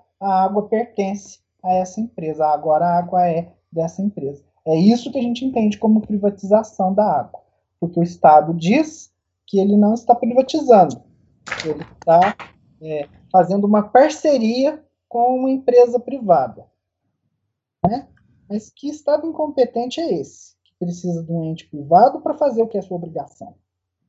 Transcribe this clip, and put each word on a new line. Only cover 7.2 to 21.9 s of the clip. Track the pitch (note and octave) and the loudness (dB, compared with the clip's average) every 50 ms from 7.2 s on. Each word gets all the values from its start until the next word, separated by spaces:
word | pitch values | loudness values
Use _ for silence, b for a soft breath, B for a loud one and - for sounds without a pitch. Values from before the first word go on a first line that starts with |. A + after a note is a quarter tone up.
| A#2 - - - _ _ _ _ _ _ _ _ | -4 -6 -14 -20 _ _ _ _ _ _ _ _
porque | F3 E3+ - F3 | -8 -4 -2 -2
o | |
Estado | E3+ E3+ - - - D#3+ D3+ D3+ D3+ D#3+ E3+ | -2 -2 -2 4 6 8 8 8 6 4 -4
diz | E3 D#3+ F3 A3+ D4+ D#4 D#4 - - - _ _ _ _ _ _ _ _ | -4 0 0 0 0 0 -2 -8 -18 -20 _ _ _ _ _ _ _ _
que | - - G3 | -4 -2 0
ele | F#3+ G3+ G3+ | 0 2 2
não | G#3 G#3 G#3 | 4 4 2
está | A3+ A#3+ - - A#3+ | 0 -2 2 2 2
privatizando, | - - A3+ B3 B3+ C4 - - D#4 C#4 B3+ A#3 G3+ F3 C#3+ A#2+ - - _ _ _ _ _ _ _ _ - - - | 2 2 0 0 0 -2 0 -4 -4 4 6 6 6 6 4 2 -8 -14 _ _ _ _ _ _ _ _ -14 -12 -10
ele | - D#3 D3 D3 | -8 -8 -8 -8
está, | D3+ - - _ - E3+ E3 E3+ F#3 G3+ G#3+ - - - _ _ _ _ _ _ | -10 -16 -18 _ 0 4 4 6 4 4 0 -6 -14 -20 _ _ _ _ _ _
é, | D#3 D#3 D#3 D3+ C#3+ - _ _ _ _ | -12 -10 -8 -8 -8 -10 _ _ _ _
fazendo | - F#3 F3 F3 F#3+ G3+ G3+ | 4 4 4 4 0 -2 2
uma | G3+ G#3 G#3 | 2 2 2
parceria | G#3 - - B3 C#4+ D#4 D#4 - - D#4 C#4+ B3+ A3 A3 A#3 B3+ C4+ D4 D#4 D#4 - _ _ _ _ | 0 4 4 4 4 4 2 -2 0 0 2 2 0 -2 0 0 0 -2 -2 -4 -14 _ _ _ _
com | _ - A#3 A#3+ B3+ B3+ | _ -2 0 0 0 0
uma | B3+ C4 C4+ | 0 -2 -2
empresa | C4+ C4 - - B3 B3 B3 A#3+ A#3 B3 | -2 -2 -2 4 6 6 6 6 2 -4
privada, | B3 - C#4 C4+ A#3 F#3+ E3+ D3 C3 A#2 G2+ - - _ _ _ _ _ _ _ _ _ _ _ _ _ _ _ _ _ _ _ _ _ _ _ - | -6 -6 -10 -8 0 2 2 2 2 -2 -8 -16 -20 _ _ _ _ _ _ _ _ _ _ _ _ _ _ _ _ _ _ _ _ _ _ _ -4
né? | F3+ A3+ C4+ - _ _ _ _ _ _ _ _ _ | -4 -4 -4 -8 _ _ _ _ _ _ _ _ _
Mas | G3+ A3 - - | -10 -10 -10 -12
que | _ _ - C#4+ | _ _ -12 -12
Estado | D4+ - _ - D4 D4+ D#4+ | -12 -8 _ -2 -2 -2 -2
incompetente | E4 D#4 - D#4 D4+ C#4 C4+ B3 - - A#3 A#3+ B3+ - - | -6 -6 -6 -8 -6 -2 -2 -2 -2 -2 -6 -8 -6 -8 -8
é | E4+ D4+ G3 D#3 | -6 -4 -4 -6
esse, | C3+ - - - - _ _ _ _ | -6 -10 -16 -20 -20 _ _ _ _
que | _ _ _ | _ _ _
precisa | F3 F3 F3 - - F3+ E3+ E3 | -10 -10 -8 -8 -8 -6 -6 -6
de | E3 D#3+ | -6 -6
um | E3+ E3+ D#3+ | -6 -6 -6
ente | D#3+ D#3+ D#3+ - _ | -6 -8 -10 -12 _
privado | - D3 C#3+ C#3+ | -16 -14 -4 2